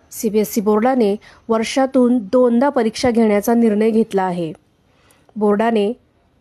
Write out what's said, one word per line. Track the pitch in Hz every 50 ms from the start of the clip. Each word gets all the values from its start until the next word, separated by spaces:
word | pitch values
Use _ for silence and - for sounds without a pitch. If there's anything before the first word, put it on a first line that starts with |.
| _ _
सीबीएसई | - - - 220 196 214 208 - - 233
बोर्डाने | 190 214 214 214 214 254 269 254 220 196 202 214 - - - _ _ -
वर्षातून | 226 220 226 - - 277 269 262 262 262 247 240 247 254
दोनदा | 202 185 - 254 254 240 233 240 269 285
परीक्षा | 285 262 226 220 214 - - 254
घेण्याचा | 226 233 226 214 202 208 196 240 233
निर्णय | 240 233 226 208 208 220 226
घेतला | 214 226 220 220 - 196
आहे. | 185 185 175 175 170 156 - - _ _ _ _ _ _ _ _ _ _ _ _ _ _ _
बोर्डाने | 214 214 208 208 202 220 233 233 214 202 202 254 - _ _ _ _ _ _ _ _